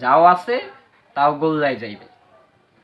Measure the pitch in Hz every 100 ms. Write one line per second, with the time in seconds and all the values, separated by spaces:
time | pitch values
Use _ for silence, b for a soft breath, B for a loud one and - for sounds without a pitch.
0 | 123 151 175 180 - 247 - - _ _
1 | _ 139 147 143 160 156 143 117 107 101
2 | - _ _ _ _ _ _ _